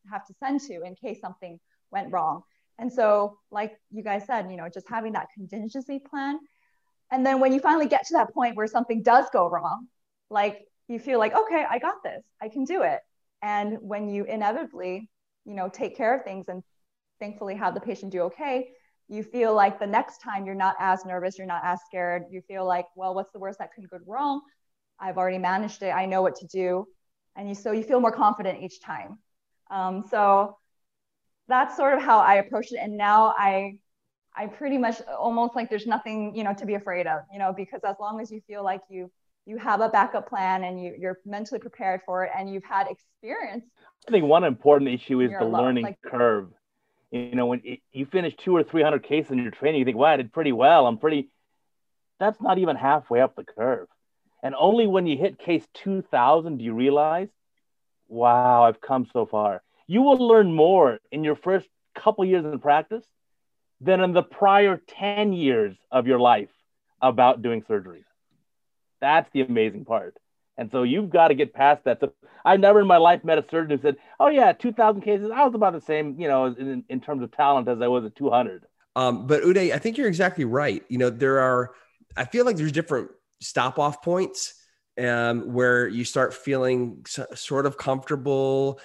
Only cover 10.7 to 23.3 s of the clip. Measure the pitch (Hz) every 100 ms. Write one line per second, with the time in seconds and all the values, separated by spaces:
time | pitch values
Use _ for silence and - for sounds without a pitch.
10.7 | _ - 233 277 240 220 311 440 320 285
11.7 | 240 320 - - - - - 220 277 269
12.7 | 359 175 - - _ _ - 208 208 208
13.7 | 220 196 208 208 202 202 220 208 254 294
14.7 | - 185 190 220 _ _ _ - 202 185
15.7 | - 214 - 226 262 202 190 180 185 -
16.7 | _ _ _ _ - 208 208 202 202 196
17.7 | 196 220 196 196 180 175 - 294 254 254
18.7 | _ _ _ - 214 214 247 226 214 196
19.7 | 196 202 220 277 - 233 202 190 196 190
20.7 | - 190 190 190 180 180 190 185 175 175
21.7 | 180 _ 185 175 175 175 185 - 190 185
22.7 | 180 180 185 185 185 196